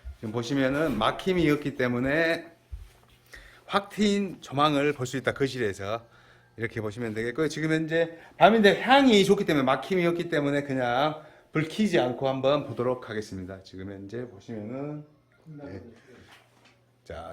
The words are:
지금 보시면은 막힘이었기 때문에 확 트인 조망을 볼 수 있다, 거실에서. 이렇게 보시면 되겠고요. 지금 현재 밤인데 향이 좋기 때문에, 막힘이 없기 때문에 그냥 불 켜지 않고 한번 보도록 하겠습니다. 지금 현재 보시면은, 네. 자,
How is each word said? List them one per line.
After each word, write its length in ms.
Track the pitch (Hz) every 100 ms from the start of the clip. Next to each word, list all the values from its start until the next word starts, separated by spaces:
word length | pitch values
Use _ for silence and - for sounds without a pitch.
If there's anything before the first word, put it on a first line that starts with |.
| - -
지금 140 | 110
보시면은 680 | 117 117 139 131 143 160 110
막힘이었기 760 | 113 - 190 180 151 147 143 -
때문에 680 | 123 123 131 151 165 165 - - - - - _ _ _ _ - - -
확 240 | - 202 202
트인 540 | - 208 202 190 -
조망을 500 | - 135 151 143 147
볼 140 | 143 127
수 100 | 135
있다, 160 | 120
거실에서. 720 | 107 139 127 107 95 98 113 - _ - - _ -
이렇게 220 | 113 117
보시면 320 | 107 104 117
되겠고요. 340 | 107 117 120 156
지금 240 | 151 156
현재 460 | 160 156 165 165 - - -
밤인데 460 | 175 226 202 170
향이 420 | 214 277 262 208
좋기 220 | 180 202 196
때문에, 180 | 151
막힘이 400 | 127 135 - 185 170
없기 220 | 170 170
때문에 360 | 156 143 143
그냥 580 | 139 131 120 123 151 151 - - _
불 140 | 156 151
켜지 320 | - 208 170
않고 300 | 123 117 135
한번 380 | 135 131 147 117
보도록 420 | 110 120 127 -
하겠습니다. 540 | 107 104 95 92 95
지금 280 | - 95 95
현재 380 | 98 101 117 127
보시면은, 760 | - - 113 107 131 147 151 151 _ _ _ 160
네. 340 | 147 143 - 117 - - - - - _ _ _ _ _ _
자, 300 | - 80 82